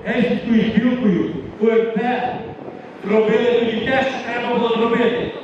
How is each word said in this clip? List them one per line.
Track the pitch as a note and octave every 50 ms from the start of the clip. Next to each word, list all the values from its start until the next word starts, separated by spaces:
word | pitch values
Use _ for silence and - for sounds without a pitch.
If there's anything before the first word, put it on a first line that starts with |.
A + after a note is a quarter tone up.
| -
Гельсінською | G#3+ A#3+ B3+ G#3+ - G#3 G3+ - A3+ A3+ G#3+
спілкою, | F#3+ - - A3 A#3+ B3 B3 - G#3+ G3+ F3 D#3+ - - - - - - - -
У | A3
Р | A3+ A3 A3 A3+ A3+ -
П | G3+ A#3+ A#3+ B3 A#3 - - - - - - - - - - - - - - - - - G3
зробили | G#3+ A3 G#3+ G#3+ A3+ B3 B3 B3 A#3 A#3
тоді | A#3 A3 G#3 G#3 -
те, | B3+ C4+ C4+
що | C4 C4+ B3+ - - -
треба | A#3 B3 - A#3+ A#3+ A#3
було | A#3+ A3+
зробити. | A3+ A3 B3 C#4+ - B3 A#3 G3 D#3+ D#3+ - - - -